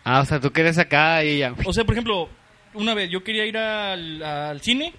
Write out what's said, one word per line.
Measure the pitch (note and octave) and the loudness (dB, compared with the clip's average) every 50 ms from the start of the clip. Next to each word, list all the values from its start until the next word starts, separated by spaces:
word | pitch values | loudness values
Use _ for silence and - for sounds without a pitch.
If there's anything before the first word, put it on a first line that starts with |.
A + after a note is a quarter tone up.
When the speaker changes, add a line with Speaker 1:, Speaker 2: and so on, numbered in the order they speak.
| - | -2
Speaker 1:
Ah, | B2 B2+ C3+ | 2 2 4
o | C#3 | 4
sea, | - D#3 C#3+ | 2 0 0
tú | B2 C#3 | 0 0
quieres | - E3 D#3+ E3 E3 | 2 4 4 4 4
acá | F3 E3 - D3 C#3+ D#3 D#3+ E3 D#3+ D#3 | 4 4 4 4 4 6 6 4 2 2
y | D3+ D3 C#3+ | 2 0 0
ya. | C#3 B2 B2 - - | 0 -2 -4 -4 -4
Speaker 2:
O | F#3+ | -2
sea, | F3 A3 A3+ | 0 0 2
por | G3+ A3 | 2 0
ejemplo, | A#3 A#3 A3+ G#3 F#3 D#3+ - - - _ _ _ _ _ _ - | 0 0 -2 -2 -2 -2 -6 -10 -16 _ _ _ _ _ _ -8
una | G#3 G#3+ A3+ A3 | -4 -2 -2 -2
vez | G#3 F#3+ F3 | -2 -2 -2
yo | F3 F#3+ F#3 | -4 -6 -4
quería | A3 A3 A3 G#3+ | -4 -2 -2 -2
ir | A3 G#3 | -2 -2
al, | A3 A3 A3 G#3+ G#3+ G#3 G3 F#3+ F3 E3 D#3+ D#3 D#3 D#3+ | -2 -2 -2 -2 -4 -4 -4 -6 -6 -8 -10 -10 -8 -8
al | D3+ D3 D3 D3 D3+ D3 C#3+ | -6 -6 -6 -6 -6 -8 -4
cine, | - A3 B3 C4 D#4 E4+ - | -2 0 0 0 -2 -6 -10